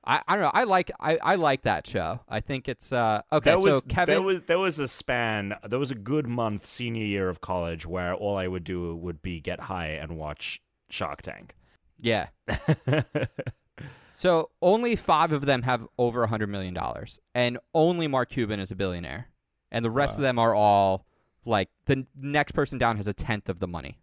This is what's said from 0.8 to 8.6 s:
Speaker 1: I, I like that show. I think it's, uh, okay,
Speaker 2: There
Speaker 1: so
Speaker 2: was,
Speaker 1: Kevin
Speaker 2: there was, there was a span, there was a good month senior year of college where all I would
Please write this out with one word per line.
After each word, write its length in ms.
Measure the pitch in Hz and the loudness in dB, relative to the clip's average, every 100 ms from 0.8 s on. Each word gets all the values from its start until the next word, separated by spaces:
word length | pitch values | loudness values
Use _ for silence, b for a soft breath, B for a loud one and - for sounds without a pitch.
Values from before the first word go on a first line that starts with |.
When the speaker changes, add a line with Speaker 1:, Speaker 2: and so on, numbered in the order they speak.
| 175 - | 2 -4
Speaker 1:
I, 160 | 151 160 | 0 0
I 140 | - 185 | 2 2
like 260 | 156 135 | 4 2
that 240 | - 90 - | 0 -2 -2
show. 340 | 104 80 107 _ | -4 -4 -6 _
I 120 | 107 | -8
think 280 | - 135 123 | -6 -8 -6
it's, 240 | 123 - | -10 -4
uh, 300 | 127 113 107 - | 0 2 0 0
okay, 180 | 156 143 | 2 4
Speaker 2:
There 80 | 175 | 6
Speaker 1:
so 40 | |
Speaker 2:
was, 200 | 190 139 127 | 6 4 2
Speaker 1:
Kevin 240 | 123 175 | 0 2
Speaker 2:
there 100 | 196 | 2
was, 180 | 190 190 | 2 -2
there 160 | - 170 | 0 0
was 200 | 190 151 | 2 -2
a 100 | 131 | -6
span, 640 | - - 123 117 107 98 104 107 | -6 -4 -2 0 -2 -4 -8 -4
there 120 | 123 | -4
was 120 | 139 | -2
a 20 | |
good 320 | 120 101 151 127 | -6 -2 -2 -2
month 400 | 120 113 104 - | -2 -2 -4 -8
senior 380 | - 120 113 107 | -8 -6 -4 -2
year 240 | 101 92 | 0 -2
of 100 | 87 | -4
college 460 | - 90 85 85 82 | -4 -4 -2 -6 -6
where 260 | 90 90 | -4 -4
all 220 | 92 104 101 | -2 -2 -2
I 100 | 92 | -2
would 180 | 92 | -4